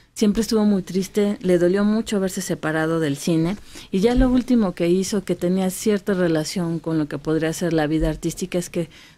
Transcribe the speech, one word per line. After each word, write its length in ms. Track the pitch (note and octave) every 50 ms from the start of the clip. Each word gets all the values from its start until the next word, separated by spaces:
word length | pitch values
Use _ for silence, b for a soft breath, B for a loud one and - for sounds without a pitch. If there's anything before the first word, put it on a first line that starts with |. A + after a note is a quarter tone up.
| B B B
Siempre 280 | - A3 G#3 G3 A3+
estuvo 240 | G#3+ - A#3 G#3+ G#3
muy 160 | G#3 G3+ F#3
triste, 560 | F3+ - F3 G3 F#3 - - G#3+ G3+ G3+ G#3 -
le 180 | - F3+ F3+ F3
dolió 260 | F3 F3 F#3+ G3+ G#3
mucho 320 | G#3 G#3+ A3 A3 - A3
haberse 260 | G3 F#3+ F#3 - G3
separado 580 | F3+ - E3 - - D#3 D#3 D#3+ D#3+ D#3+ E3 E3
del 160 | D#3+ C#3+ C#3
cine, 400 | C#3+ - F3+ E3 D#3+ D#3+ E3+ G#3 - B B B B B B
y 100 | - G3
ya 140 | F#3 A#3+ B3
lo 140 | B3+ C4 B3+
último 460 | B3 B3+ A#3+ - B3 A#3 G#3+ F3+ F3
que 140 | - E3+ E3+
hizo, 360 | F3+ F#3+ F#3+ - A3 G3 F#3
que 100 | - F3
tenía 360 | F3+ F3+ F3 F#3 F#3+ F#3 F#3
cierta 420 | F#3 - - A3 G#3 G3 - G#3
relación 680 | G3 F3+ F3+ E3 D#3+ D#3 D#3 - - G3 F3 E3 E3 D#3+
con 180 | - E3 D#3+ D#3
lo 100 | D3+ D3
que 80 | D3+
podría 360 | D3 D3 D#3 D#3 D#3+ D#3+ D#3+ D#3+
ser 180 | - F#3 E3
la 140 | E3 D#3+ D3+
vida 240 | D3 D#3+ D#3 E3 D#3+
artística, 480 | D#3 - - E3 - - F#3+ F3+ - F3+
es 100 | F3 -
que 220 | - F3+ E3 - B B B B B